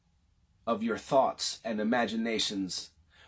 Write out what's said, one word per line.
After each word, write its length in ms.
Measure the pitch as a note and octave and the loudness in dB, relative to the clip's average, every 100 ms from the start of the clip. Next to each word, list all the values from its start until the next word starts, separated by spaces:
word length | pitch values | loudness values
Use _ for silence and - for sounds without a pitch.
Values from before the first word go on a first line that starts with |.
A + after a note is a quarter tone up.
| _ _ _ _ _ _ | _ _ _ _ _ _
of 180 | - A2 | -4 -2
your 160 | A2+ G2 | -2 -4
thoughts 600 | - C3+ A#2+ - - - | 2 4 4 2 -4 -4
and 160 | A2+ G#2+ | -4 0
imaginations 1120 | A2 B2 A2 A2+ A2+ A2 - G2+ F#2 - - _ _ - | 2 2 2 0 0 0 0 -2 -4 -4 -8 _ _ -20